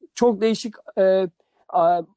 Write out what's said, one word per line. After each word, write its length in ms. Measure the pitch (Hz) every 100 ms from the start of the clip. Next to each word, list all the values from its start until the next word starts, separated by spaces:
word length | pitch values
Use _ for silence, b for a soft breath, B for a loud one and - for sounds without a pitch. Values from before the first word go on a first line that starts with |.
| -
çok 260 | - 240 202
değişik, 340 | 220 214 233 - - -
e, 300 | 190 190 185 _ _ _ -
a-, 340 | 175 165 175 165